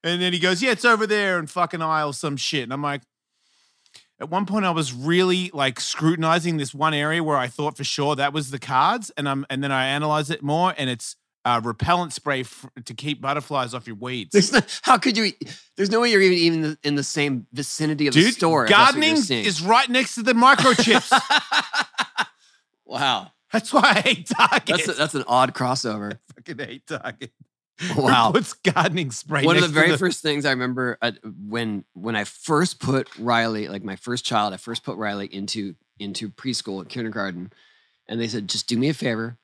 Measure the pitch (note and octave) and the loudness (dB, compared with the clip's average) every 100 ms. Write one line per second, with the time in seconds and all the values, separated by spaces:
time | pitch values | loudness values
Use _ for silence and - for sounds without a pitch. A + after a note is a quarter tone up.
0 | E3 F3 F3+ F3 F3+ F3+ B3+ A3+ A#3+ A3 | -2 -2 0 0 0 2 0 2 4 4
1 | G#3+ G#3 G3 F3+ D#3 F3+ E3+ E3+ D#3+ D#3 | 2 0 0 -2 -4 -4 -4 -2 -2 -2
2 | D3 C#3 D#3 C#3 - D3+ A#2 C3+ D3 C#3+ | -2 -4 -6 -4 -4 -4 -6 -6 -6 -6
3 | _ _ _ _ _ _ _ _ _ - | _ _ _ _ _ _ _ _ _ -20
4 | _ _ D#3 F3+ G3 G#3 F#3+ E3 C#3+ B2 | _ _ -4 -4 -2 0 0 0 -4 -4
5 | C#3+ F3 F#3 F3+ F3+ D3+ C3+ B2 - - | 0 2 2 0 -2 -2 -2 -2 -8 0
6 | D#3 E3+ D#3+ E3+ E3 D#3+ C3+ C#3+ D#3 D3 | 0 2 2 0 0 -4 -6 -2 -2 0
7 | D3+ E3 D#3 C#3+ B2 - C#3+ - C#3 - | 0 -2 0 0 -2 -4 -6 -6 -8 -2
8 | C#3+ C#3+ C#3+ D3+ C3+ C3+ - C3 D#3+ A#3+ | -2 0 -2 -2 -6 -10 0 2 2 0
9 | G#3 - C#3+ C#3 C#3+ C3 C#3 C3+ C3 C#3+ | -6 -6 -4 -4 -4 -4 -2 0 0 -2
10 | D3+ D3+ C#3+ E3 C#3+ D#3 F#3 D#3+ C3 A#2+ | 0 0 -2 -4 -2 0 0 0 -4 -4
11 | - - _ _ B2 A#2+ A#2 A2 - F3 | -10 -16 _ _ 0 0 0 -4 0 2
12 | E3+ - - C3+ B2 - B2+ - A#2 A#2 | 0 -6 -4 -4 -4 -12 -20 -18 -16 -10
13 | D3 C#3+ C3+ D3 - C#3+ B2 B2 A#2 G#2 | -8 -6 -4 -4 -4 -6 -4 -8 -12 -12
14 | B2 B2+ F2+ G3+ F#3+ B3+ - - - A#3+ | -8 -8 0 2 4 2 0 -6 2 4
15 | C4 G#3+ G#3 - - - _ - G3 A3+ | 4 0 -2 -4 -16 -16 _ -4 0 2
16 | A#3+ G#3 F#3+ F3+ E3+ E3 D3+ D#3 D3 C#3+ | 2 4 4 4 2 2 -2 -4 -2 -2
17 | C3+ D#3+ D3 B2+ G2+ B2 C#3 - D#3 D3+ | -2 -2 0 -2 -6 -10 -8 -4 -2 0
18 | D3 C#3 G#3 A#3+ E3+ D#3+ D3+ G3+ B3+ C#4 | 2 4 4 4 2 2 6 8 8 6
19 | D#4 D#4+ G3 A#2+ G#3 D#3 F3+ A#3 C4+ B3 | 2 2 0 0 0 -2 4 4 4 0
20 | B3 - A#3 A#3 B3+ C#4 B3+ B3 A3+ A3 | 0 -2 0 6 6 8 6 4 4 4
21 | - C4+ - D4 - D4 - C#4+ - - | 6 2 4 0 2 -2 0 -4 -4 -4
22 | A#3 - - _ _ _ _ _ _ B2+ | -6 -4 -6 _ _ _ _ _ _ -2
23 | C#3 A2 F#2 _ _ A3 A3 C#4+ C4 G#3 | -2 -2 -6 _ _ -4 2 4 6 6
24 | B3+ A3 E3+ - A#3+ C4 - E3 D#3+ C3+ | 4 0 -2 2 4 4 0 -2 -2 -2
25 | D3 C#3+ A#2+ B2 B2+ - B2+ B2+ A#2+ G#2+ | -2 -2 2 4 4 2 0 0 -4 -6
26 | G#2 G#2 _ - - A#2 A2+ C3 - D#3 | -8 -12 _ -20 -16 -14 -12 -14 -12 -10
27 | - G#2+ B2 _ _ _ _ _ F3+ D3+ | -10 -12 -18 _ _ _ _ _ -4 0
28 | C3 B2+ A2 G#3 G3 - F#3 E3+ E3 E3 | 4 4 4 2 -2 -2 0 2 0 0
29 | C#3+ A#2 - D3+ D3 F3 F3 D3+ E3 D3 | -6 -8 -6 0 4 4 4 4 4 4
30 | - - D3+ D3 C#3+ C3 B2+ B2+ B2 - | 0 -2 -2 -2 0 -2 -2 -2 -4 -2
31 | A#2 G2 A2 F#2 G#2 A#2 A2+ G2+ - F2+ | -4 -4 -16 -16 -8 -4 -4 -6 -8 -10
32 | G#2+ A2 G2+ - - D3 D#3+ - - C3+ | -6 -4 -6 -10 -2 0 0 -2 -2 -2
33 | - - A#2 A#2 A2+ G#2+ G#2+ G2 G2+ F#2+ | -4 -8 0 2 2 -2 -6 -8 -10 -10
34 | - B2 - A2+ G#2 F#2+ - A#2 - G2 | -8 -6 -2 -2 -2 -4 -10 -10 -8 -6
35 | G#2+ G2+ G2+ G2 G2+ A2+ G2 E2+ _ _ | -6 -6 -8 -8 -8 -6 -8 -12 _ _
36 | G2+ F#2 A2 - C3 A#2 - F#2+ E2+ B2+ | -10 -10 -10 -8 -8 -6 -6 -10 -8 -8
37 | A2+ G#2+ G2 F2 F#2 _ _ _ _ _ | -6 -4 -6 -6 -12 _ _ _ _ _
38 | - A#2 A2+ A2+ G2+ - - A#2 C#3 D#3 | -10 -6 -4 -4 -4 -6 -2 0 0 0
39 | - A2 A2+ A#2 | -2 -4 -6 -10